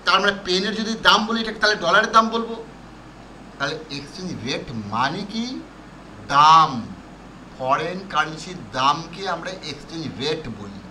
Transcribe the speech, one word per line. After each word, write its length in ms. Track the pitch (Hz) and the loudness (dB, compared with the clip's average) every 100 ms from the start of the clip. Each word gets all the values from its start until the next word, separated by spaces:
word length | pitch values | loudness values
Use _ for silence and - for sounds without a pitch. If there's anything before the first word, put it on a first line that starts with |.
তার 160 | - 190 | 4 4
মানে 120 | 202 196 | 4 0
পেনের 300 | 185 185 208 | 0 0 0
যদি 200 | 214 220 220 | -2 -4 2
দাম 240 | - 202 220 | 6 6 4
বলি, 140 | 226 | -2
এটাকে 180 | 220 214 | -2 0
তাহলে 180 | 208 214 | 2 2
ডলারের 360 | 170 196 220 | 4 4 8
দাম 160 | 226 220 | 6 6
বলবো। 360 | 226 226 226 - - - - - - - - - - | 0 -4 -8 -12 -16 -18 -18 -18 -18 -18 -18 -18 -6
তাহলে 160 | 143 160 156 | -4 -4 -8
এক্সচেঞ্জ 420 | 143 143 - 185 117 | -10 -10 -10 -8 -6
রেট 200 | 117 175 - | -4 -6 -6
মানে 480 | 117 101 110 139 185 208 | -8 -4 0 0 -2 -6
কি? 280 | 226 240 262 - - - - - - 101 | -6 -6 -8 -12 -18 -18 -18 -18 -18 2
দাম, 580 | 143 156 160 151 123 98 - - - - - - - | 6 10 8 6 0 -8 -14 -16 -18 -18 -18 -18 -6
ফরেন 420 | 131 147 160 185 190 | 0 0 0 -6 -4
কারেন্সির 460 | 156 156 156 185 151 117 | -2 -2 -6 -12 -12 -8
দামকে 560 | 127 135 151 170 196 190 | 0 2 2 -4 -8 -6
আমরা 220 | 170 170 | -4 -6
এক্সচেঞ্জ 580 | 185 160 139 - 165 139 - | -8 -10 -12 -10 -8 -8 -4
রেট 280 | 143 156 120 | -4 -4 -6
বলি। 320 | 98 101 98 - | -10 -12 -14 -16